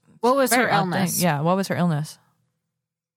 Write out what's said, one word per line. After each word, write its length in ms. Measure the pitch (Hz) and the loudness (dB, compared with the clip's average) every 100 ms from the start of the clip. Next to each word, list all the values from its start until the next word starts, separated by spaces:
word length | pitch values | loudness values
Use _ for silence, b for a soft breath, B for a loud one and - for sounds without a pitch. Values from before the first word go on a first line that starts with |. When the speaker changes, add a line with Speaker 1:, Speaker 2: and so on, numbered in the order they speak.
| _ - | _ -4
Speaker 1:
What 160 | 233 269 | 0 2
was 160 | 254 | 2
Speaker 2:
very 140 | 240 220 | 2 2
Speaker 1:
her 60 | |
Speaker 2:
odd 120 | - | 0
thing. 100 | 185 | 0
Speaker 1:
illness? 260 | 175 180 156 | 0 -2 0
Speaker 2:
Yeah, 200 | 175 143 | 0 0
what 140 | 160 190 | 0 0
was 120 | 190 | 0
her 60 | 151 | 0
illness? 440 | 175 147 151 - _ _ _ _ _ _ _ _ _ | 0 0 -4 -12 _ _ _ _ _ _ _ _ _